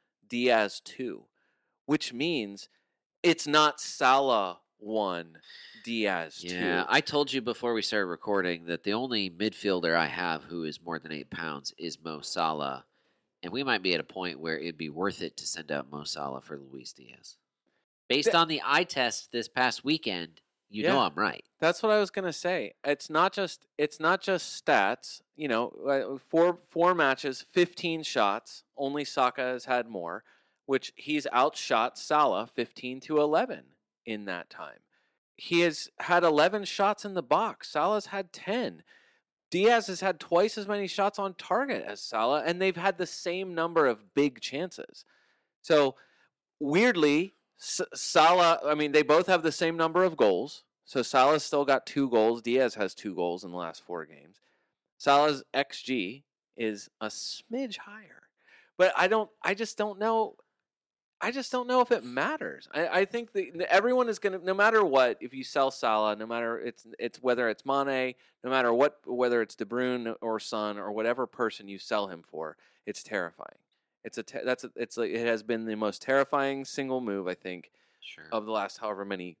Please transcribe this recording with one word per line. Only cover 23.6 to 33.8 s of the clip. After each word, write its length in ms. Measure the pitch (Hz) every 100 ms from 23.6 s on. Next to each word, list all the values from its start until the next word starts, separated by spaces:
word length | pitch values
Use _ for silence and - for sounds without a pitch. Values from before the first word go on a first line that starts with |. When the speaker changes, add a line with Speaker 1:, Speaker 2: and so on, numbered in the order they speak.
| _ -
Speaker 1:
it's 220 | 151 -
not 200 | 160 185
just 420 | - 185 - -
stats. 580 | - 127 98 123 - - _ -
You 120 | 151
know, 200 | 117 120 - 131
uh, 300 | 139 104 135
four, 400 | - 165 175 175 _
four 260 | 165 175
matches, 500 | 175 143 - 143 131 -
fifteen 520 | 185 170 - 175 160
shots. 600 | 151 131 101 107 - - _ -
Only 280 | 139 147
Saka 360 | 139 - 123 127
has 220 | 127 123
had 240 | 131 123 117
more, 360 | 101 85 92 _ _ _ _ -
which 260 | 135 - -
he's 300 | - 151 -
outshot 640 | 120 143 - - 120 123 -
Salah 480 | - 151 139 95 113
fifteen 540 | - 117 - 127 131
to 180 | - 151
eleven 440 | 147 160 254 120 65 _